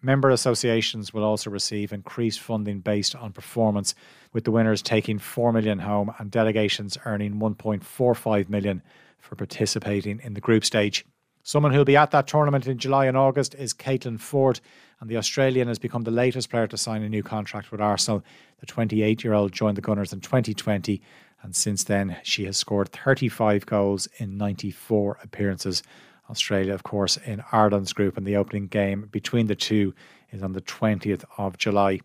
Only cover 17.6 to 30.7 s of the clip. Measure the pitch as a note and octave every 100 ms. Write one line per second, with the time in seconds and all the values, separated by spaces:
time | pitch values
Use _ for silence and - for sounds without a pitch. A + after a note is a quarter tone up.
17.6 | G2 G#2+ G#2 G2+ - G#2 - - _ _
18.6 | - - A2+ G#2+ G#2+ A2 A#2+ G#2+ G2+ -
19.6 | G#2+ G2+ G2+ G#2 F#2+ F#2+ - C3 G#2+ G#2+
20.6 | - G#2 F2+ G2+ _ - - _ G#2 F2+
21.6 | - G2+ - G2+ G2 F2 - - G2 G2
22.6 | - G#2 G2 - - C3+ B2 - G#2+ G#2
23.6 | - G#2+ G2+ G2 - - G#2 G2 G2+ G2
24.6 | G#2 - - A2 G2+ - G2+ - G2+ F#2+
25.6 | F#2+ F2 - - - _ _ - - G2+
26.6 | F#2+ F#2+ - G#2 G2 - - G#2 - A2
27.6 | G#2+ G2+ G2 - G2+ - G2 G2+ G2+ G#2
28.6 | G2 G#2+ G2 G2 G#2 G#2+ - A#2+ A2 G#2
29.6 | - G#2+ G2 - - - _ G#2 F#2+ F#2
30.6 | -